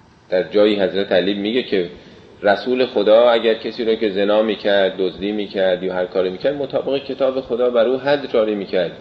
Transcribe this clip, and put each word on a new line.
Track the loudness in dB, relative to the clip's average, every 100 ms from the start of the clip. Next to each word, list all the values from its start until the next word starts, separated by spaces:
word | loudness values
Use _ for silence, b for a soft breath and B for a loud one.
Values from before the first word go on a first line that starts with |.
| _ _ -4
در | -2
جایی | 0 2 4 4
حضرت | 0 -2 0
علی | 0 0
میگه | -2 -2 -4
که | -2 -2 -4 B B B B -2
رسول | 0 0 0 0 0
خدا | 2 4 6 6
اگر | 4 2
کسی | 0 -4 -4 -2
رو | 0
که | -2
زنا | 0 2 2
می‌کرد، | 2 -2 0 2 2 0
دزدی | -4 -2 -4
می‌کرد | -4 -4 -2 0 0
یا | -2
هر | -4 -2
کاری | -2 -2
می‌کرد، | -2 -4 -4
مطابق | -4 -4 -2 -4
کتاب | -4 -2 -2 -2
خدا | -4 -2 0
بر | 2 2
او | 0
حد | 0 -2 0
جاری | 0 0 -2
می‌کرد، | -2 -2 -2 -4